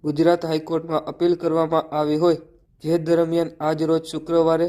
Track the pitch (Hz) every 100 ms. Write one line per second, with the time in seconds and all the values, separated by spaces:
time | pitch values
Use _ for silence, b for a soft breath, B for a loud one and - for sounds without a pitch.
0 | 151 147 165 175 165 156 156 165 165 156
1 | - - 175 175 170 160 160 160 156 151
2 | 151 151 175 165 - _ _ _ 156 170
3 | 160 170 165 170 160 - 151 156 156 160
4 | 160 156 156 165 165 165